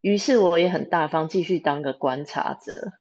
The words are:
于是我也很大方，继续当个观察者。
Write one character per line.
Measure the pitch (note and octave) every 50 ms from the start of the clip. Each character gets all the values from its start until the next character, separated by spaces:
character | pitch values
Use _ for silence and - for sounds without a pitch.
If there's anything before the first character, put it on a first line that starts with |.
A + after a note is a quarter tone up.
于 | - F#3+ G3+
是 | G3+ - - C4 A#3
我 | G3 F3 E3+
也 | E3+ F3
很 | F3+ F3+ D3+ C#3+ -
大 | - E3+ D#3
方， | D3+ - D#3+ D#3+ D#3+
继 | - F#3+ E3+
续 | E3 F#3 E3
当 | - D3+ C#3+ D3 D3
个 | C#3 C3+
观 | - - C3+ B2+ C3+ D3
察 | - - - - - - - _
者。 | - - - - G3 - _